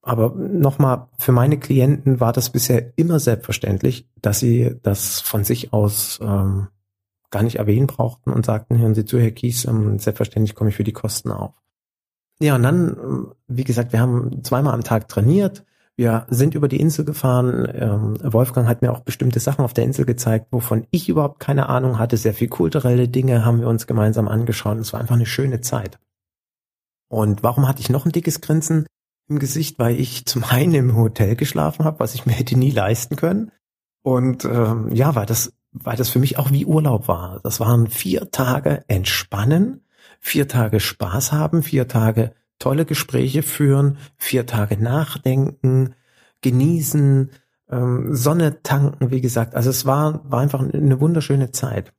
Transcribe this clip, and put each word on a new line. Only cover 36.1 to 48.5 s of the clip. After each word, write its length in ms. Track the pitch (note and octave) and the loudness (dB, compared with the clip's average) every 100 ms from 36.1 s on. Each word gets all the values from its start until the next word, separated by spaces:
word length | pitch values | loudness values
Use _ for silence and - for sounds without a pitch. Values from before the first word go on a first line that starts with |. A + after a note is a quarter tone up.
| B2+ | 0
mich 200 | C3+ - | 0 0
auch 120 | C3+ | 0
wie 140 | C#3 | 0
Urlaub 440 | - D#3 D3+ A2 - | 2 2 2 0 0
war. 320 | F2 F2+ F#2+ | -4 -4 -10
Das 160 | - - | -8 -2
waren 280 | A2 A#2+ A2+ | 2 4 2
vier 440 | - F#2 - G3 | -2 -4 -4 -4
Tage 520 | - B2+ C#3 D3 C#3+ - | -4 0 0 0 -2 -2
entspannen, 1000 | F#2+ F#2 - - G2 A2+ D#3+ A3 C4+ _ _ - _ | -2 -2 -6 -6 -2 2 2 2 -2 _ _ -20 _
vier 280 | - D3+ C#3 | -4 -2 0
Tage 320 | B2 A2 G#2+ | 0 2 0
Spaß 520 | - - F#2+ G#2+ - | -2 -6 -4 -4 -2
haben, 300 | D3+ D#3 E3 | -2 0 0
vier 260 | D3+ C3+ B2 | 0 -2 0
Tage 460 | A#2 A2 A2 A2+ _ _ _ | 2 2 2 -2 _ _ _
tolle 260 | C3 C#3 | -2 0
Gespräche 560 | D#3+ D3+ - B2+ C3 C#3 | -2 -4 -2 -2 0 -2
führen, 560 | D3+ - C#3+ C#3 C#3+ C#3 - _ | -4 0 2 4 2 0 -12 _
vier 280 | - C3 | -2 -2
Tage 320 | B2 A2+ G#2 G2+ | -2 -2 -2 -2
nachdenken, 1160 | A2+ C#3+ D#3 - C3 C3 C3+ - B2+ C3 C3 - _ _ _ _ | 0 0 -2 -4 0 0 -2 -2 0 0 -2 -6 _ _ _ _
genießen, 920 | C3+ B2 D3 E3+ C#3 D3+ C#3 C3+ C3+ - _ _ _ | 0 2 2 2 0 2 4 2 0 -8 _ _ _
ähm, 420 | B2+ B2 B2 B2 | -4 -2 -2 -2
Sonne 480 | C#3 C3+ E3+ D#3 | 0 2 2 0